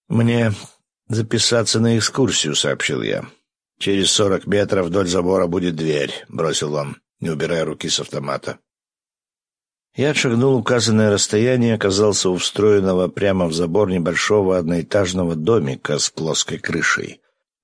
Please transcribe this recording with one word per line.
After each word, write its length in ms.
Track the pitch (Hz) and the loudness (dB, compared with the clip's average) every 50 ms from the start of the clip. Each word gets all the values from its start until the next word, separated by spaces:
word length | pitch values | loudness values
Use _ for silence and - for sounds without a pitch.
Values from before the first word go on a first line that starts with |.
| _ | _
«Мне 460 | - - 117 117 117 117 117 117 107 98 - - - _ _ _ _ _ _ _ | -2 0 2 2 2 2 2 2 0 0 -4 -10 -18 _ _ _ _ _ _ _
записаться 720 | - 107 113 110 110 120 110 - - 120 117 107 - - 113 | -4 -2 -2 -2 0 0 0 0 2 2 2 2 2 0 2
на 180 | 117 117 117 | 2 2 2
экскурсию», 580 | 110 - - - 139 131 95 - - - 76 71 | 2 0 -2 0 0 0 2 2 -2 -2 -2 -2
сообщил 460 | - - 71 65 - - - 71 62 | -2 0 -2 -2 -2 -2 -4 -2 -2
я. 240 | 55 52 50 - - - - _ _ _ _ _ _ _ _ - | -2 -2 -4 -4 -6 -12 -18 _ _ _ _ _ _ _ _ -6
«Через 320 | - 98 98 98 92 - | -2 0 0 2 2 0
сорок 340 | - - 104 98 95 - - | 2 2 2 2 0 -2 -2
метров 420 | 92 101 104 101 - 104 95 90 | 0 0 0 2 2 0 0 0
вдоль 200 | 85 90 101 95 | 0 0 0 0
забора 400 | 87 90 92 87 90 95 92 92 | 0 0 0 0 2 2 2 2
будет 280 | 85 85 95 90 90 80 | 0 0 -2 -2 -2 -2
дверь», 500 | 76 80 78 76 73 67 - - - - - | -2 -2 -2 0 -2 -2 -4 -6 -12 -16 -12
бросил 460 | - - 80 78 73 - 78 73 76 | -6 -4 -2 -2 -2 -2 -4 -4 -4
он, 220 | 73 71 71 - _ _ _ _ - | -4 -6 -6 -10 _ _ _ _ -10
не 100 | - 85 | -6 -6
убирая 360 | 78 71 - - 85 80 78 | -4 -4 -4 -2 -2 -2 -2
руки 240 | 76 73 - - 78 | -4 -6 -8 -6 -6
с 100 | - - | -4 -6
автомата. 600 | 71 - - 71 69 69 67 - - - - - _ _ _ _ _ _ _ _ _ _ _ _ _ _ _ _ _ _ _ _ _ _ _ _ _ _ - | -6 -8 -8 -8 -6 -6 -6 -6 -6 -10 -12 -12 _ _ _ _ _ _ _ _ _ _ _ _ _ _ _ _ _ _ _ _ _ _ _ _ _ _ -4
Я 140 | 127 131 151 | -2 0 0
отшагнул 460 | 143 - - 131 113 117 131 135 135 | 0 0 0 0 2 4 4 4 2
указанное 560 | 120 104 123 123 120 107 113 110 107 110 104 | 2 2 2 0 2 2 2 4 4 4 4
расстояние 600 | 101 95 - - 107 107 117 127 131 123 117 117 | 4 2 0 0 2 2 2 2 2 2 2 2
и 40 | 110 | 2
оказался 540 | 110 107 98 95 101 107 104 98 - - 92 | 2 0 0 2 4 2 2 2 2 0 0
у 60 | 90 | 0
встроенного 720 | 85 - - - 101 104 107 104 101 95 95 92 92 90 87 | 0 -2 -4 -2 2 4 4 4 4 4 2 2 2 0 0
прямо 360 | - - 98 98 95 92 87 | -2 -2 0 0 2 2 0
в 80 | 82 80 | 0 0
забор 380 | 82 87 80 85 104 104 92 | -2 -2 0 2 2 2 2
небольшого 640 | 92 90 80 90 82 - - - 104 107 95 92 92 | 0 -2 -2 -2 -2 -2 0 2 2 2 4 2 0
одноэтажного 800 | 90 82 82 87 82 76 - - 101 95 87 90 95 87 85 82 | 0 0 0 -2 -2 -2 0 0 0 0 0 -2 -2 -2 -2 -2
домика 640 | 78 78 107 117 104 76 67 65 - - - 76 71 | -2 0 2 2 2 2 -2 -6 -6 -4 -4 -4 -2
с 100 | - - | -4 -4
плоской 480 | - 82 80 80 73 - - - 80 | -4 -4 -4 -2 -2 -2 -4 -4 -6
крышей. 640 | 73 - - 82 80 76 - - - - - - _ _ _ _ _ _ _ _ _ | -8 -6 -4 -4 -2 0 -2 -2 -2 -4 -10 -14 _ _ _ _ _ _ _ _ _